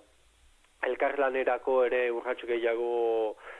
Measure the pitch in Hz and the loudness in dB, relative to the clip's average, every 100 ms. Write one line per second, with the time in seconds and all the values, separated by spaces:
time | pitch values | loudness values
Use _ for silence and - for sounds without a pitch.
0 | - - - - - - _ _ - 123 | -12 -20 -20 -20 -20 -20 _ _ -4 0
1 | 139 139 135 131 127 123 - 131 123 127 | 0 2 0 2 0 0 2 4 4 2
2 | 123 117 123 123 120 120 117 117 120 120 | 0 -2 -4 -6 -4 -2 0 0 0 0
3 | 117 113 110 101 - | 0 0 -2 -4 -14